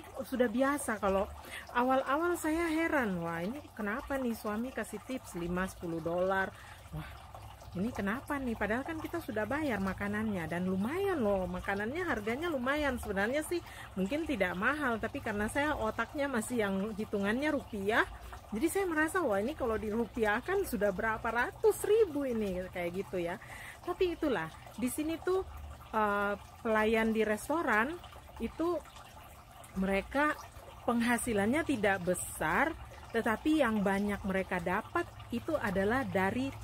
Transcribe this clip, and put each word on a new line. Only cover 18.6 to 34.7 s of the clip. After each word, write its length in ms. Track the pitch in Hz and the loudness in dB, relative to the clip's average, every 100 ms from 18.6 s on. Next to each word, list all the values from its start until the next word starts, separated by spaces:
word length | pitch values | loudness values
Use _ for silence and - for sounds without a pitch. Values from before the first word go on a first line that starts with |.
| 320 | 0
saya 140 | 381 381 | 2 2
merasa, 320 | 311 311 381 | 2 2 2
"Wah, 240 | 302 196 | 2 2
ini 160 | 214 311 | 0 -2
kalau 160 | 254 220 | 0 0
dirupiahkan 880 | 214 214 226 - 214 214 - 392 | 0 0 0 2 2 2 2 0
sudah 320 | 359 220 202 185 | 0 2 2 2
berapa 320 | 226 220 233 | 0 0 0
ratus 560 | 226 277 - 440 - | 0 0 4 4 4
ribu 400 | 392 427 415 285 | 4 6 6 2
ini," 400 | 277 226 202 180 185 | 0 0 0 -2 -4
kayak 240 | 185 175 180 | -2 -2 -2
gitu, 240 | 190 185 | -4 -2
ya. 160 | 170 196 - - - - | -2 -4 -8 -14 -14 -10
Tapi 320 | - 349 370 330 | -4 0 2 2
itulah, 320 | 311 208 160 - - - | 0 0 -2 -8 -14 -4
di 80 | 247 | -2
sini 320 | - 302 330 | -2 -2 -2
tuh, 240 | 359 381 381 - - - - | 2 0 0 -8 -12 -14 -4
eh, 480 | 220 214 202 202 202 - - | 2 2 2 2 -2 -6 -6
pelayan 480 | 233 214 220 220 226 | 2 4 6 4 4
di 160 | 220 214 | 2 2
restoran 640 | 214 - 302 320 214 240 349 - - - - | 0 0 0 4 4 2 -2 -10 -18 -16 -8
itu 400 | 226 - 330 330 - - - - - - - - - 190 | -6 -2 0 -2 -6 -18 -18 -18 -18 -18 -20 -20 -10 -2
mereka 580 | 190 196 190 269 294 294 - - - - - | 2 2 0 2 2 0 -6 -16 -18 -8 0
penghasilannya 800 | 240 233 240 - 208 202 285 330 | 2 4 2 2 2 4 2 2
tidak 380 | 262 202 196 | 2 4 2
besar, 760 | 175 180 - - 160 185 294 330 - - - | 2 0 -2 -2 2 4 4 0 -10 -14 -4
tetapi 540 | 233 226 214 311 311 | 0 2 2 4 4
yang 180 | 247 220 | 4 4
banyak 400 | 196 196 202 196 | 4 2 2 0
mereka 400 | 196 190 185 185 | 0 0 0 -2
dapat 480 | 175 | 0